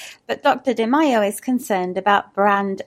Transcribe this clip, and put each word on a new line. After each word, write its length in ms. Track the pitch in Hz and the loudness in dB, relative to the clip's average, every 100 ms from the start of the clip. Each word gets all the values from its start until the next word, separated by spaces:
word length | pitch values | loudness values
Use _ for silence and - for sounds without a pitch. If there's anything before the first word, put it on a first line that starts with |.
| - - - | -18 -14 -8
but 160 | - | -2
Doctor 320 | 285 262 269 | 0 0 0
Di 120 | 226 226 | -2 0
Maio 360 | 285 311 226 | 2 2 2
is 200 | 202 208 | 0 -2
concerned 560 | - 247 - 190 180 185 | -4 -4 -2 -2 -2 -2
about 360 | 202 202 - | 0 0 0
brand 480 | - 202 202 196 190 | 0 2 2 -2 -6